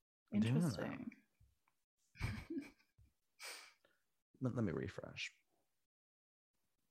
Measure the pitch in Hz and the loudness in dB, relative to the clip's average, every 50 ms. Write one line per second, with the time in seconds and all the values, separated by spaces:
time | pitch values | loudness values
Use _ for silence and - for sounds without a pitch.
0 | _ _ _ _ _ _ 104 104 107 113 131 165 175 147 98 - - - - - | _ _ _ _ _ _ 4 4 6 6 6 6 4 4 2 0 -2 -4 -4 -6
1 | - - - - _ _ _ _ - - _ _ _ _ _ _ _ _ _ _ | -8 -10 -10 -12 _ _ _ _ -20 -20 _ _ _ _ _ _ _ _ _ _
2 | _ _ - - 113 110 - - - - 330 330 - - - _ _ _ _ - | _ _ -8 -6 -4 -4 -4 -6 -6 -6 -6 -6 -6 -8 -14 _ _ _ _ -20
3 | - - _ _ _ _ _ - - - - - - - - _ _ _ _ _ | -20 -20 _ _ _ _ _ -14 -12 -12 -12 -12 -14 -18 -20 _ _ _ _ _
4 | _ _ _ _ _ _ - - 131 120 - 120 110 90 73 67 65 104 - - | _ _ _ _ _ _ -6 -2 0 0 2 2 2 2 2 0 -2 -2 -4 -8
5 | - - - - - - - _ _ _ _ _ _ _ _ _ _ _ _ _ | -10 -10 -8 -8 -8 -8 -8 _ _ _ _ _ _ _ _ _ _ _ _ _
6 | _ _ _ _ _ _ _ _ _ _ _ _ _ _ _ _ _ _ | _ _ _ _ _ _ _ _ _ _ _ _ _ _ _ _ _ _